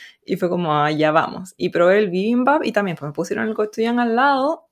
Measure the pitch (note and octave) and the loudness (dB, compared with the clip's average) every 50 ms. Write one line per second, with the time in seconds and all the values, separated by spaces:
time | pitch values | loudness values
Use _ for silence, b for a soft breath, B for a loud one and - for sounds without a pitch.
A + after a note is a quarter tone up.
0 | B B B B _ - F#3+ E3+ F3+ E3+ F3+ F3+ F3 D#3 D3+ D3+ D3 D3+ D#3 D3 | B B B B _ -6 -4 -2 -2 -2 -2 -2 -2 0 0 2 2 0 0 2
1 | D#3 D3+ D#3 D#3+ - - - - F#3 - - _ F3 F3 - E3 E3+ F3+ F#3+ G#3 | 0 2 2 2 0 0 -4 -10 -14 -14 -10 _ -6 -2 0 2 4 4 4 4
2 | A3 F#3 E3+ F#3 G3+ A3 A#3+ B3 B3+ C#4 C#4+ D#4+ D#4 A#3+ - G#3 G3+ F#3 E3 - | 2 0 0 -2 0 0 0 0 2 2 2 2 0 0 -2 -2 -2 -2 -4 -6
3 | C#3+ D3+ D3 - G3 - - - A3+ A3 A3 G#3+ G#3+ G#3 - A3 A3+ A#3 A#3+ A#3+ | -8 -10 -6 -6 -6 -4 -4 -4 -4 -4 -2 -4 -4 -4 -2 -4 -2 0 0 0
4 | A#3+ A#3 A3+ A#3+ C4+ C#4+ C#4 C4 C4 D4 E4 - _ _ | 0 0 2 2 2 2 2 2 0 -2 -2 -4 _ _